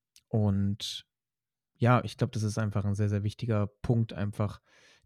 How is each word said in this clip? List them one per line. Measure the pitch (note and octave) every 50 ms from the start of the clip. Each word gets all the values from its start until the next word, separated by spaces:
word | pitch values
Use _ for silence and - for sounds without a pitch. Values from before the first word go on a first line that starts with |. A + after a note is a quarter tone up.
| _ _ _ _ _ _
und | - A2+ G#2 G#2 G2 G2 G2+ G2 G2+ - - - - - - _ _ _ _ _ _ _ _ _ _ _ _ _ _ - -
ja, | A#2 B2 A#2 -
ich | A2 - -
glaub, | B2 A2
das | - G#2+ A2
ist | G#2+ G2+ A2+
einfach | A2 G#2 G2+ G#2 G2
ein | G2+ G2+
sehr, | G2 G#2+ G#2
sehr | G#2 G#2 G2
wichtiger | G#2+ - - - A#2+ A2+ G#2 G#2 G2+
Punkt | - _ - - B2+ A#2 A2+ - -
einfach, | - G2 G#2 G#2 - G#2+ G2 - - _ _ _ _ _ - - _ _